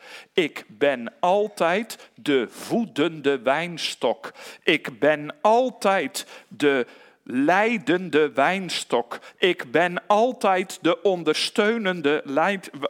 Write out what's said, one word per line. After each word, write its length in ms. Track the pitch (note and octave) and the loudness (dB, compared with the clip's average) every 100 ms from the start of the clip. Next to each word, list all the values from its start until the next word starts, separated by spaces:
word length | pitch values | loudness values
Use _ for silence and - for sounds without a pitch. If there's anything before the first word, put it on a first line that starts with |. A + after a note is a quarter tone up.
| - - - | -20 -20 -6
Ik 320 | - D3+ - - | 0 0 -2 -16
ben 460 | G#2+ C#3+ B2+ A2+ - | -2 0 0 -4 -2
altijd 880 | F3+ G3+ G#3 - E3+ F#3+ A3+ - - - | 0 2 0 0 0 0 -4 -12 -20 -8
de 320 | A#2 C3+ G#2+ | 0 2 0
voedende 880 | - - F#3+ A3 - E3+ D#3+ C#3 C3+ | -6 -4 -2 -2 0 -2 0 -2 0
wijnstok. 920 | A#2 D3 F3 D#3+ - - B2 - - - - - | 0 0 -2 -6 -8 -2 -2 -2 -8 -16 -20 -4
Ik 360 | - D3+ - A#2 | 0 0 0 0
ben 360 | C#3+ D3+ D3 - | 2 2 -2 -2
altijd 840 | G#3+ A#3 B3+ - G3+ G3 C3+ - - - - | 2 2 2 -2 0 0 -2 -8 -12 -16 -20
de 400 | A#2+ D3 C3+ A#2 - - _ | -2 2 2 -2 -8 -20 _
leidende 1080 | - B2 D3 F#3 A3 A3+ - F3+ F3+ C#3+ D3 | -8 -2 2 2 2 0 0 -2 0 2 2
wijnstok. 880 | B2+ D3 F#3+ F3+ - - A#2+ - - - - | 2 0 0 -4 -8 -2 -2 -2 -10 -16 -2
Ik 340 | F#3+ E3+ B2 | 0 0 0
ben 360 | G#3 A3 F3 - | 0 0 0 0
altijd 720 | G#3 B3 - G#3 F#3 F#3+ - | 2 2 0 0 0 -2 -2
de 200 | D#3+ F3 | 0 2
ondersteunende 1200 | G3+ F3+ D#3 D#3 - - G#3 A#3 F#3+ F3+ C#3+ D3+ | 2 0 0 -2 -2 0 2 0 -2 -2 0 0
leid-, 460 | C#3+ C#3 F3 G3 - C#3+ C#3 | -2 0 0 0 -8 -8 -4